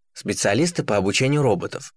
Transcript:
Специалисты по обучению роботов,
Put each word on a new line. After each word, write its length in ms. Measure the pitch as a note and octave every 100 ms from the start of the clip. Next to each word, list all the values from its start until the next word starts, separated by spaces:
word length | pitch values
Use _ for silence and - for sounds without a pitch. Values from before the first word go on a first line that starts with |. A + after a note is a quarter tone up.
| _
Специалисты 720 | - - F#2+ G#2 G#2+ F3 E3+
по 140 | - G2+
обучению 440 | F#2+ - C3+ D3
роботов, 520 | C3+ F#2+ - - -